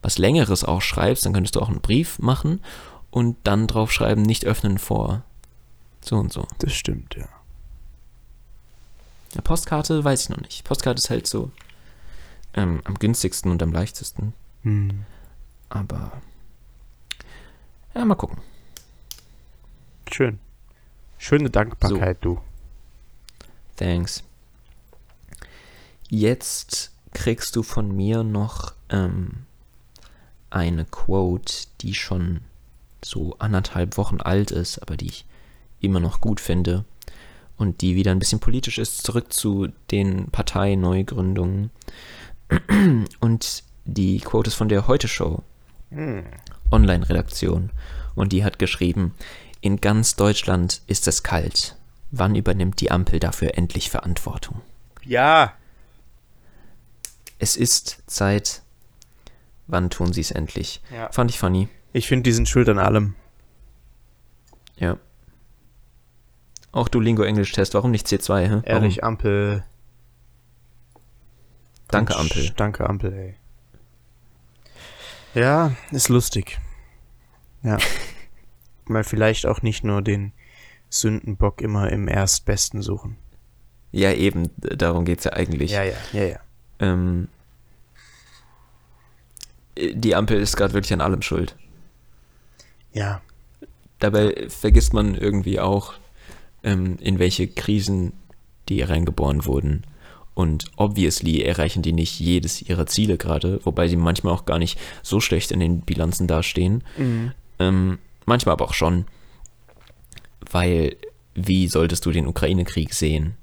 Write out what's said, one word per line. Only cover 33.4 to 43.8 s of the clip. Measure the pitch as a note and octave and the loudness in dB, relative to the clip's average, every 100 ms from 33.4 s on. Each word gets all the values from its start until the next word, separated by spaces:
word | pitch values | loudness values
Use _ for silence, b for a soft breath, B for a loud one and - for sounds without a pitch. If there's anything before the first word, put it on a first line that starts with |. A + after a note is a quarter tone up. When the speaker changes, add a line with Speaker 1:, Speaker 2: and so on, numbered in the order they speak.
| G#2+ G2 - F2+ F2 - | 0 0 0 -2 -2 0
Speaker 1:
Wochen | G2+ G2 | 0 0
alt | - F#2+ G2+ | 2 0 2
ist, | - - - | -2 -4 -8
aber | - - | -8 -8
die | F2 | -8
ich | - - b b b b - | -10 -18 b b b b -4
immer | G2 F#2+ | 0 2
noch | E2+ - | 2 2
gut | A2 G#2 | 2 0
finde | - F2 E2+ F2+ G#2 - B B B B B - | 0 0 2 0 -4 -14 B B B B B -2
und | G#2 - | -2 0
die | F#2 F2+ | 0 2
wieder | G2 | 4
ein | F#2 | 2
bisschen | - G#2+ | 2 4
politisch | - A#2+ A#2 A2+ | 4 4 0 -4
ist, | A2 - | -6 -4
zurück | - A#2 - | -2 -2 -2
zu | - G#2+ G2 G2 - - | -4 0 0 -2 -6 -2
den | G2+ G2 F#2+ - | 0 2 0 -2
Parteineugründungen. | - - F#2 G2 G2 F2+ F#2 F#2+ - F#2 F#2+ F#2 F#2 G#2+ - B B B B B B - | -2 0 0 2 2 2 2 0 -2 -2 0 0 -2 -4 -8 B B B B B B -2
<clears throat> | - - G3+ F#3+ B2 G2+ - | -2 2 4 4 4 0 -2
Und | A#2 A2+ - - - - | 0 0 -2 -8 -14 -16